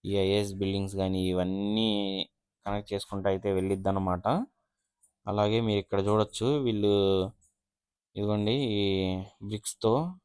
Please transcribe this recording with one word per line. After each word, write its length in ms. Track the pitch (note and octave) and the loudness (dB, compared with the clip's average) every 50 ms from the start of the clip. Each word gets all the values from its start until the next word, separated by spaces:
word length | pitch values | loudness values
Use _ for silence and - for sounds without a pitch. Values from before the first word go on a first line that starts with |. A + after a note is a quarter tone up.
| _ | _
ఈ 100 | - G2 G2+ | -2 -2 0
ఐఏఎస్ 360 | F#2+ F#2+ G2 G#2 G#2 G2+ G2 | 2 2 2 0 0 -2 -4
బిల్డింగ్స్ 420 | G2 G2 G2 G2 G2 G2 G2 G2 F#2+ | -4 -2 -2 0 -2 -2 -2 -2 -2
కానీ 240 | F#2+ F#2+ F#2 F#2 F#2 F#2 | -2 0 0 0 0 0
ఇవన్నీ 600 | F#2 F2+ F2+ F#2 F#2+ G2 G2+ G2+ G#2 A2 A2+ A2 G#2 G#2 G2+ G2 G2 F#2+ - - _ _ _ _ _ _ _ | 0 0 0 -2 -2 -2 -2 -2 0 0 0 0 0 0 -2 -4 -4 -6 -8 -8 _ _ _ _ _ _ _
కనెక్ట్ 240 | G2+ G2+ G#2 G2+ - | -6 -6 -6 -6 -4
చేసుకుంటూ 380 | G#2 G2 - - - G2 F#2+ G2 | -6 -6 -6 -6 -8 -4 0 0
అయితే 200 | F#2+ F#2+ F#2 G2+ G2 | 0 0 0 0 0
వెళ్ళిద్దన్నమాట. 720 | F#2+ F#2 F#2+ G2 F#2+ F#2+ G2 G2 G2 F#2+ F#2 F2+ F2+ - G#2+ C3 F#3 B3+ - _ _ _ _ _ _ _ _ _ _ _ _ _ _ _ | 0 0 0 -2 0 0 -2 0 0 0 0 -2 0 0 0 0 0 -2 -6 _ _ _ _ _ _ _ _ _ _ _ _ _ _ _
అలాగే 340 | - G2+ G#2 G#2 G#2 G#2+ A2+ | -4 0 0 2 2 2 2
మీరు 180 | A#2 A2 G#2 G2+ | 2 2 0 0
ఇక్కడ 200 | F#2+ _ - G2 | 0 _ -2 0
చూడొచ్చు, 460 | G2 G2+ G#2+ G#2+ G#2+ G#2 - - A2 G#2+ D3 D3 | 2 2 2 2 2 0 -2 -2 0 0 0 0
వీళ్ళు 340 | C3+ A#2+ G#2+ G#2 G#2 G#2 G2+ G2+ G2 G2 G2 F#2+ F#2 G2 - _ _ _ _ _ _ _ _ _ _ _ _ _ _ _ _ | 0 0 0 2 2 4 4 4 4 4 4 2 0 -2 -6 _ _ _ _ _ _ _ _ _ _ _ _ _ _ _ _
ఇదిగోండి 400 | G2 G#2 G#2 G#2 G#2 G#2 G#2 A2+ C3+ C#3 A#2+ | -4 -2 0 0 0 0 0 0 0 0 0
ఈ 100 | G#2+ G#2 G2+ G2 G2 F#2+ F#2+ F#2 F#2 F#2 F#2+ - _ _ | 0 0 0 2 2 0 0 0 -2 -4 -6 -10 _ _
బ్రిక్స్‌తో 520 | G#2+ G2+ G#2+ G#2 _ - - _ - A2+ A2+ C3+ D#3+ F3 F#3 F#3 _ | -10 -8 -8 -8 _ -10 -10 _ 2 2 2 2 0 -2 -8 -12 _